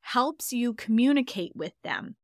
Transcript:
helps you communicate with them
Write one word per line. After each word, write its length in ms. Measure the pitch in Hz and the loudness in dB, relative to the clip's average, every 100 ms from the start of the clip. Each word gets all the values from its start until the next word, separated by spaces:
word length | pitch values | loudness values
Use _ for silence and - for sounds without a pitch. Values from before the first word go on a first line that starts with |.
helps 520 | - 247 262 311 - | -2 0 0 0 -6
you 200 | 247 240 | -2 -2
communicate 800 | 226 - 220 254 285 254 - 175 | -2 0 4 6 4 2 -4 -6
with 200 | - 151 _ | -6 -10 _
them 340 | - - - - | -6 -6 -6 -16